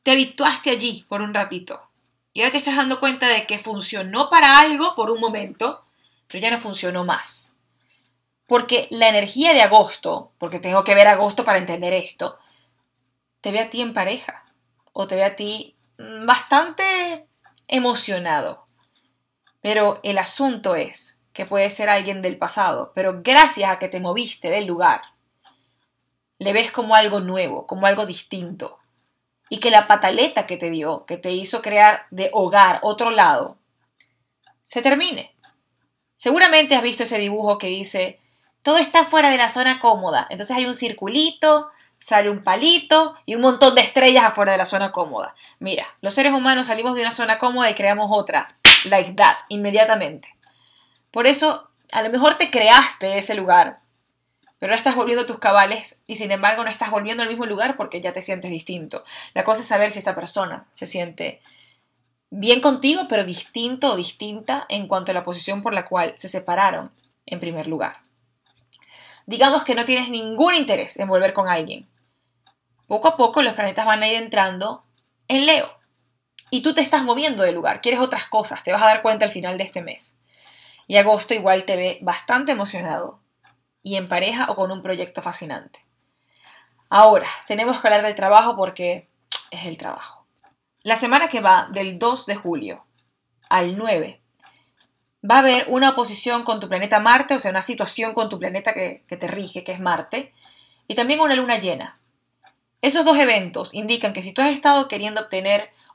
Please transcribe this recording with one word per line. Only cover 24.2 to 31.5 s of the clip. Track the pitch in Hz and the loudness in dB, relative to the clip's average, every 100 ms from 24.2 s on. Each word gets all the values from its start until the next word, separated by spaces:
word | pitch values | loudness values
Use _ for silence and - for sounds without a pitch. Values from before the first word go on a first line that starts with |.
| 233 - 170 | -6 -8 -4
del | 196 196 | -4 -2
lugar, | 170 175 123 - _ _ _ _ _ _ _ _ _ _ _ _ _ | 2 2 2 -4 _ _ _ _ _ _ _ _ _ _ _ _ _
le | 196 | -2
ves | 208 226 | 0 0
como | - 226 220 | -4 4 4
algo | 214 208 | 4 -2
nuevo, | 185 185 170 104 - | -4 -4 -4 -6 -10
como | 190 196 | 0 0
algo | 202 202 | 2 -4
distinto. | 175 - 190 175 175 - - _ _ _ _ _ _ _ | -8 -12 -12 -12 -14 -16 -16 _ _ _ _ _ _ _
Y | 214 | -4
que | 233 | 6
la | 214 208 | 6 6
pataleta | 202 190 190 285 - 196 | 2 2 2 0 0 -6
que | 180 | -8
te | 170 | -6
dio, | 160 151 156 - | -6 -6 -8 -10
que | 175 | -10
te | 180 | -6
hizo | 185 190 | -6 -4